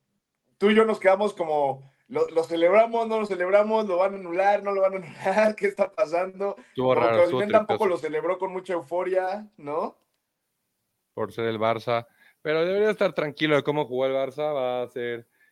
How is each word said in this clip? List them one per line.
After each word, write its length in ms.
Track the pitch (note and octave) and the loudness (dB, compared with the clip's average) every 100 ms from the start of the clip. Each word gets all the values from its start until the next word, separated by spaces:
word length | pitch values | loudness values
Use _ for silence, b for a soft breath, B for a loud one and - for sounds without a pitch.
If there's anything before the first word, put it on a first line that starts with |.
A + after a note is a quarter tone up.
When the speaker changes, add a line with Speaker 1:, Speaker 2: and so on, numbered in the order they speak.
| _ _ _ _ _ _ | _ _ _ _ _ _
Speaker 1:
tú 120 | G3+ | 2
y 60 | G#3+ | 4
yo 100 | A3 | 4
nos 120 | G#3 | 2
quedamos 320 | F#3+ G3 G#3 | 2 4 0
como, 580 | F#3 D#3+ D3+ C#3 B2+ - _ - | -2 -2 0 -2 -4 -12 _ -8
"¿Lo, 220 | C#3+ D#3+ | -4 -2
lo 140 | D#3+ D#3+ | -2 -2
celebramos, 600 | E3 E3+ G#3 A#3 A#3 A3+ | 2 4 6 4 0 -2
no 100 | A3 | -2
lo 60 | G3+ | -2
celebramos? 640 | F3+ F3+ G3+ G#3+ A3 G#3 | -4 2 4 4 0 0
¿Lo 100 | F3 | 0
van 160 | F#3+ | 0
a 40 | G3 | -2
anular, 460 | F3 F3 G3 G#3 | -6 0 2 2
no 80 | G3 | 0
lo 100 | G3 | 0
van 120 | F#3+ | 0
a 20 | F#3+ | 0
anular? 580 | D#3 - F#3+ G3 G#3+ G#3+ | -10 -6 -2 2 2 2
<laughs> 20 | |
¿Qué 100 | G3 | -2
está 240 | G3 F#3+ | -2 -2
pasando?". 640 | - D3+ E3+ F#3+ F#3 G3+ G3 - | -2 -2 0 -4 -4 -6 -6 -10
Speaker 2:
Estuvo 240 | C3 B2+ | -2 2
Speaker 1:
Como 20 | B2 | 4
Speaker 2:
raro, 220 | A#2 A2 | 4 4
Speaker 1:
que 60 | |
Speaker 2:
estuvo 160 | G#2+ B2+ | 4 2
Speaker 1:
Osimhen 120 | G#3 | 2
tampoco 320 | G#3+ G#3+ G#3+ G#3 | 2 2 0 0
Speaker 2:
tristoso. 40 | |
Speaker 1:
lo 80 | E3 | -2
celebró 400 | D#3 D3+ E3 F#3 | -4 -4 -2 -4
con 160 | F#3 | -6
mucha 200 | F#3 F#3 | -8 -6
euforia, 760 | E3+ C#3 F3 F3+ F#3 F#3 G#3 G#3+ - | -8 -4 -6 -2 -2 -2 -6 -10 -16
¿no? 400 | D3 D#3+ A3 - _ _ _ _ _ _ _ _ _ _ _ | -8 -6 -6 -10 _ _ _ _ _ _ _ _ _ _ _
Speaker 2:
Por 200 | - G#2+ | -8 -8
ser 120 | A#2 A2+ | -4 -4
el 140 | A2+ | 0
Barça. 480 | A2+ A2+ A#2+ A#2 A#2 b b _ | 0 0 -2 -4 -4 b b _
Pero 220 | D3+ D#3 | -4 -2
debería 280 | F3 G3+ G#3+ | 0 0 0
estar 200 | G3+ F#3+ | 2 0
tranquilo 440 | D#3+ D3+ - D3+ D3 | 0 -6 -2 2 2
de 60 | |
cómo 220 | D3 D3 B2 | 2 -2 -2
jugó 200 | B2+ C3+ | -2 0
el 80 | |
Barça. 400 | C3+ C3+ C3+ D3+ C#3+ | 0 -4 -4 -4 -2
Va 280 | B2+ B2 | -2 -4
a 40 | A#2+ | -6
ser, 400 | B2+ A#2+ A#2 - _ _ | -6 -6 -8 -12 _ _